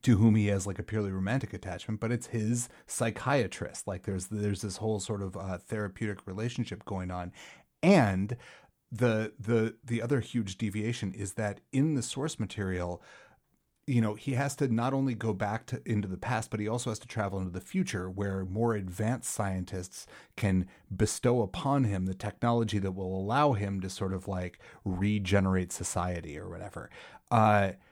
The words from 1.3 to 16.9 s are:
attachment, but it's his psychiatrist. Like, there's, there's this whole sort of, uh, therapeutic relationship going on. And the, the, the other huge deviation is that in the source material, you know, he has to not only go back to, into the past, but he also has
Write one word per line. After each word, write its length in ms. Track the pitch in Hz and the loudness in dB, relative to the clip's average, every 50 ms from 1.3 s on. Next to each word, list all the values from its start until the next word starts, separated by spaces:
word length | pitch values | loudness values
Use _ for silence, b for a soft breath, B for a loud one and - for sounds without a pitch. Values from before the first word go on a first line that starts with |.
| 123 135 110 98 95 | 0 0 -2 -4 -8
attachment, 460 | 90 - 95 85 82 - - 110 107 | -8 -8 -8 -8 -8 -6 -6 -4 -2
but 100 | 117 113 | -2 0
it's 160 | 120 117 - | -2 -2 -4
his 400 | - - 113 107 113 120 120 120 - B B B | -4 -4 -2 0 2 0 0 -2 -6 B B B
psychiatrist. 1000 | B - - 120 113 110 - - 131 143 139 104 - - - - - - - - | B -4 -2 -2 -2 -2 -2 -2 0 2 2 2 0 -2 -6 -8 -8 -8 -10 -8
Like, 160 | 104 92 90 - | -6 -6 -6 -4
there's, 240 | 101 98 92 92 | -4 -4 -4 -4
there's 340 | - 107 104 104 104 98 92 | -4 -4 -2 0 0 0 0
this 160 | - 101 92 | -4 -6 -6
whole 220 | - 104 110 107 101 | -4 -2 -2 -2 -2
sort 220 | - - 107 98 | -2 -4 -4 -4
of, 160 | 98 92 92 | -4 -6 -6
uh, 200 | 95 95 95 90 87 | -6 -6 -6 -6 -6
therapeutic 600 | - - 110 107 104 95 98 - 113 104 98 - - | -6 -6 -4 -4 -4 -4 -4 -4 -4 -4 -4 -6 -8
relationship 580 | 98 95 104 113 120 120 - 113 - 92 107 - | -10 -6 -4 -4 -4 -2 -4 -4 -4 -6 -10 -8
going 260 | - 101 92 90 92 | -6 -6 -4 -4 -4
on. 200 | 90 90 87 90 B B B B B B B B _ - | -4 -6 -6 -8 B B B B B B B B _ 2
And 540 | - 180 202 160 120 101 95 95 101 104 120 B B B B B B B B _ _ - | 6 8 8 8 8 6 4 2 0 0 -2 B B B B B B B B _ _ -8
the, 420 | 117 104 123 120 110 110 110 110 - - | -2 2 4 4 4 4 0 -2 -6 -6
the, 360 | 101 110 113 113 110 110 - - - | -2 2 2 4 4 2 -2 -6 -8
the 180 | 117 117 113 | -4 -4 -2
other 180 | 113 120 143 123 | 0 2 0 0
huge 380 | - - - 120 104 95 92 | 0 0 -2 -2 -2 -2 -4
deviation 560 | - 113 101 95 107 104 120 123 - 107 95 95 | -4 -4 -4 -2 -2 -2 -2 -2 -2 -4 -6 -4
is 200 | 101 101 95 - | -6 -8 -6 -4
that 280 | - 107 101 95 - _ - | -4 -4 -4 -4 -6 _ -2
in 240 | - 131 147 160 147 | 0 2 2 2 2
the 80 | 123 - | 0 -2
source 340 | - - - 147 160 - | -4 -6 -4 -4 -4 -4
material, 640 | - 107 - - 107 98 92 92 90 87 87 87 - B B B B B B B B _ _ _ _ _ _ _ _ - | -4 -6 -6 -4 -4 -2 -2 -2 -2 -2 -4 -6 -8 B B B B B B B B _ _ _ _ _ _ _ _ -4
you 140 | 147 127 117 | 0 2 4
know, 140 | 113 107 107 | 4 2 0
he 160 | - - 139 127 | -4 -4 -2 -2
has 220 | 123 143 143 - | 0 0 -2 0
to 120 | - 139 123 | 0 0 2
not 240 | 110 117 120 131 135 | 2 2 0 0 0
only 200 | 135 135 131 117 | 0 0 0 0
go 200 | 101 110 113 98 | -2 -2 -2 0
back 320 | 92 107 101 107 113 - | 0 0 -2 -2 -4 -6
to, 160 | - 123 - - | -6 -8 -6 -2
into 220 | - 110 104 95 | -2 0 0 0
the 100 | 92 92 | -2 -4
past, 320 | 87 - 113 127 113 - - | -4 -2 -2 -2 -2 -2 -4
but 100 | - 104 | -4 -4
he 60 | 104 107 | -2 -2
also 200 | 117 120 - | -2 -2 -2
has 100 | 120 | -4